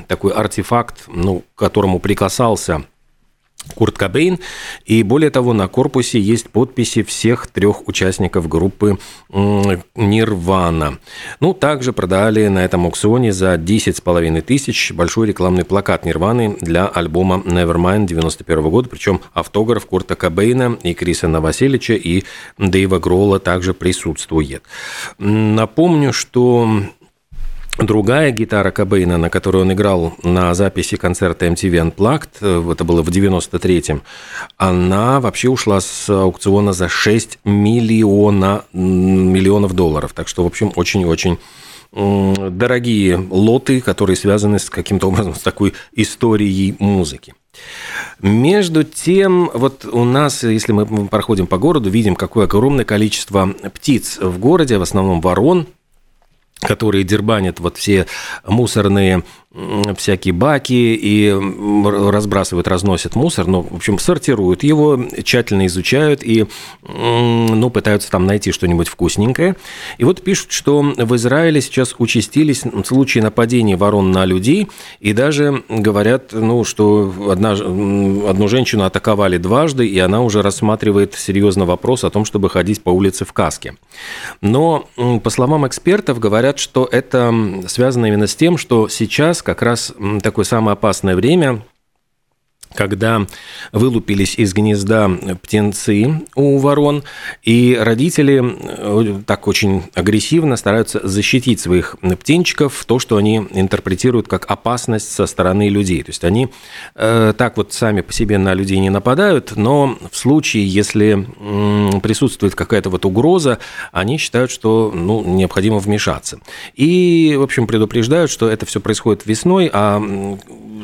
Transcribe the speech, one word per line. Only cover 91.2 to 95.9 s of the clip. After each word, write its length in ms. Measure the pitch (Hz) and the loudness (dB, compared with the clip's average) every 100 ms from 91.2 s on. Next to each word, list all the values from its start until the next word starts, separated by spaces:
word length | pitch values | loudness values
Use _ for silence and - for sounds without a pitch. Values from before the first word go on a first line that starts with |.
| 110 180 143 113 110 _ _ _ _ _ _ _ _ _ - | 2 4 2 -2 -8 _ _ _ _ _ _ _ _ _ -12
когда 520 | - 101 101 110 113 98 - - - - | -6 -4 -2 0 0 -2 -8 -20 -18 -8
вылупились 640 | 110 127 117 - 101 95 - | 0 0 0 -2 -2 -2 0
из 160 | 107 | -2
гнезда 560 | 95 107 104 98 110 104 87 95 92 | 0 0 0 0 2 2 0 -4 -10
птенцы 840 | - 107 104 143 - | -2 0 0 -2 0